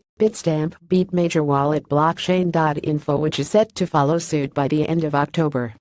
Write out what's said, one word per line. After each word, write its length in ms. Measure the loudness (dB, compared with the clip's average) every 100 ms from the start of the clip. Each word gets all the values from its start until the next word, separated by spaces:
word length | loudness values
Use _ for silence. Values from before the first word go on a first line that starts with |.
| _ 0
Bitstamp, 540 | 0 0 -2 0 -2 -6 -2
beat 260 | 0 2
Major 280 | 0 0 0
Wallet 460 | 2 2 2 0 0
Blockchain 640 | 2 2 0 -2 0 2
dot 260 | 2 0 0
info, 340 | -2 -4 -2 0
which 220 | 0 -2
is 100 | 0
set 260 | 2 2 -2
to 100 | -2
follow 320 | 2 2 0
suit 340 | -2 -4 -4
by 160 | -2 -2
the 180 | 0 0
end 180 | -2
of 100 | 0
October. 600 | -2 -2 0 -2 -2 -6 -10